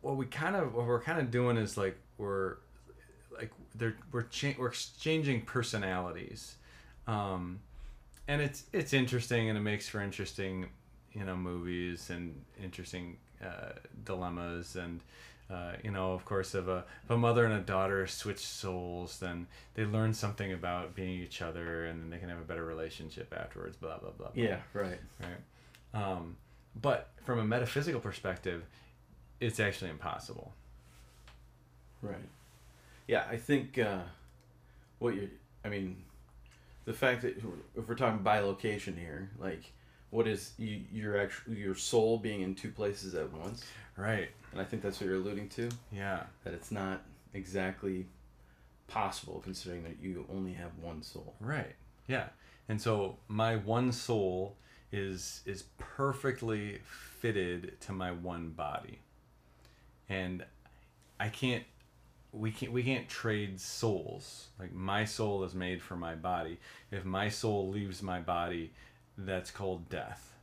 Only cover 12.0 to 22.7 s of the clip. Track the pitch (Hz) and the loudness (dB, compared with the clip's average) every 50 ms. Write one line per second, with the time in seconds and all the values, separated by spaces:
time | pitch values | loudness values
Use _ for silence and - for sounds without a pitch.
12 | - - 92 87 87 85 76 69 71 - - - 101 92 87 - 90 - - 92 | -6 -6 -6 -4 -4 -6 -8 -10 -14 -16 -14 -10 -10 -10 -8 -8 -10 -6 -6 -6
13 | 87 87 85 - - - - - - 92 87 95 - - - - - - - - | -6 -8 -10 -14 -18 -20 -16 -10 -10 -8 -8 -8 -8 -10 -10 -12 -14 -16 -14 -12
14 | 104 - 95 92 90 87 87 87 87 87 87 87 87 - - 92 87 85 85 82 | -4 -4 -2 -2 -2 -2 -2 -2 -2 -2 -4 -4 -6 -6 -6 -6 -4 -4 -6 -8
15 | - - - - - - - - - - 95 90 87 87 87 - - 110 101 95 | -10 -14 -20 -20 -18 -20 -20 -20 -12 -8 -6 -6 -4 -6 -6 -4 -4 -2 0 2
16 | 92 95 92 92 - - 104 98 92 - - 98 87 92 92 90 87 - - - | 2 2 2 0 0 2 2 2 2 2 0 0 2 2 2 0 0 -6 -14 -16
17 | - - 120 117 117 117 117 120 117 113 107 104 92 101 98 92 95 95 98 98 | 0 4 6 8 8 8 10 10 8 8 6 4 2 2 4 4 4 6 4 4
18 | 95 92 - - - 107 98 - - - - - - 95 90 90 90 87 87 87 | 2 0 -2 -4 -2 -4 -2 -2 -4 -6 -6 -4 -2 -2 -2 -2 -2 -2 -4 -4
19 | 90 87 - - 95 90 87 85 87 - - - - - - - 110 104 104 110 | -4 -6 -6 -6 -4 -4 -2 -4 -6 -8 -12 -20 -20 -10 -2 0 0 4 4 6
20 | 110 110 110 - - 104 104 - 101 95 92 87 82 87 87 87 90 80 92 98 | 6 6 4 4 0 -2 0 0 -2 -2 -2 -2 0 0 0 0 -2 -4 -4 -4
21 | 95 92 92 90 90 87 - - 87 82 82 85 85 85 82 82 82 82 82 82 | -2 -2 -2 -2 -4 -6 -6 -4 -4 -4 -4 -4 -4 -2 -2 -2 -2 -2 -4 -6
22 | 82 82 82 87 90 87 85 85 82 78 87 82 82 82 | -6 -8 -8 -6 -6 -6 -6 -6 -6 -6 -4 -4 -2 -4